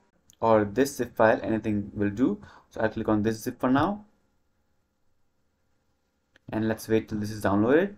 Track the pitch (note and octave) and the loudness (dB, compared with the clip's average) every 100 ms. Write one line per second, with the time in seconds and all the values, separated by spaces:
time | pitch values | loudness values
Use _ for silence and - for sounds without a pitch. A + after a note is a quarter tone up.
0 | _ _ _ - A2+ A2 G2+ G#2 C#3 - | _ _ _ -2 4 4 2 0 0 -2
1 | A#2+ - A2 C3 G2 A2 A2 G#2 G2+ G#2 | -6 2 4 4 0 -4 -2 -4 -4 -4
2 | G#2 G#2 D3 G#3 - - _ - A2 A2+ | -4 0 -2 -2 -10 -20 _ -4 -4 -2
3 | G#2+ G#2+ G#2+ A2 B2+ - B2+ C3+ F3 G#3 | 0 0 0 -4 -8 -4 0 2 0 -4
4 | - _ _ _ _ _ _ _ _ _ | -12 _ _ _ _ _ _ _ _ _
5 | _ _ _ _ _ _ _ _ _ _ | _ _ _ _ _ _ _ _ _ _
6 | _ _ _ _ - A2 A2 A2 - A2 | _ _ _ _ -8 -4 -2 -4 0 0
7 | A2 G#2+ G#2 G#2+ G2+ G2+ A2+ D3+ G3 | 0 -6 -6 -4 0 2 4 4 2